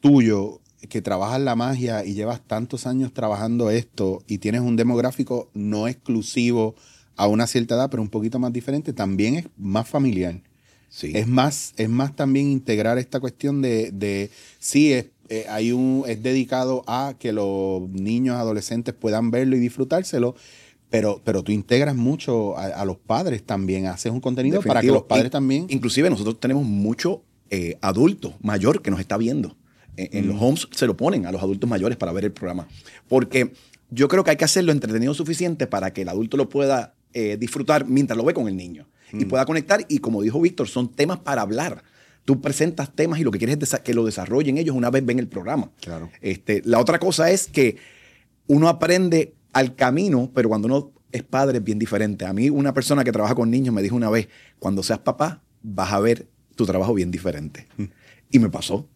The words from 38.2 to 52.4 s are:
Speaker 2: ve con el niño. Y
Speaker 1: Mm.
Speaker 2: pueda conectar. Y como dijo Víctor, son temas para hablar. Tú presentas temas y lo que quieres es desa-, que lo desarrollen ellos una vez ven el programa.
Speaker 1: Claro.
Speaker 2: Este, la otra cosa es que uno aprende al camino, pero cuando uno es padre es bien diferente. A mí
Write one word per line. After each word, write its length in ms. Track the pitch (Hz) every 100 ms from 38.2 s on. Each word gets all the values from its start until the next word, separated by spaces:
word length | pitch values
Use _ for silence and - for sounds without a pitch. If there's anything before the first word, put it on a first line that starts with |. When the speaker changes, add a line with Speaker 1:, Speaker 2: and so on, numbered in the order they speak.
Speaker 2:
ve 100 | 123
con 120 | - 110
el 100 | 95
niño. 300 | 90 78 73 _ _
Y 120 | 107
Speaker 1:
Mm. 40 | 131
Speaker 2:
pueda 180 | 131 135
conectar. 400 | 160 151 202 -
Y 100 | 147
como 200 | 117 110
dijo 180 | 104 131
Víctor, 280 | 170 175 120
son 240 | - 123
temas 280 | - 147 180
para 200 | - 139
hablar. 420 | 101 110 165 - _ _ _ _ -
Tú 160 | 135
presentas 520 | 143 139 156 165 143
temas 260 | - 160 160
y 20 |
lo 80 | 147
que 80 | 98
quieres 160 | 113 147
es 40 | 147
desa-, 120 | 135
que 120 | -
lo 100 | 117
desarrollen 540 | 113 101 90 123 151 135
ellos 180 | 160 131
una 140 | 120
vez 160 | 131 127
ven 120 | 123
el 100 | 117
programa. 420 | - 92 147 - _
Speaker 1:
Claro. 300 | - 82 82 -
Speaker 2:
Este, 400 | - 95 - 104 -
la 120 | 117
otra 200 | 123 170
cosa 320 | 180 165 160
es 160 | 190 -
que 300 | 147 131 - - - - _ _ _ _
uno 200 | 143 160
aprende 640 | 165 165 180 185 165 151 _ _
al 220 | 135 131 127
camino, 540 | 127 139 202 139 127
pero 140 | - 113
cuando 160 | 107 107
uno 260 | 135 143 _ _
es 100 | 123
padre 360 | - 131 139 123
es 60 |
bien 140 | 101 104
diferente. 480 | 110 104 107 101 92
A 60 |
mí 160 | 98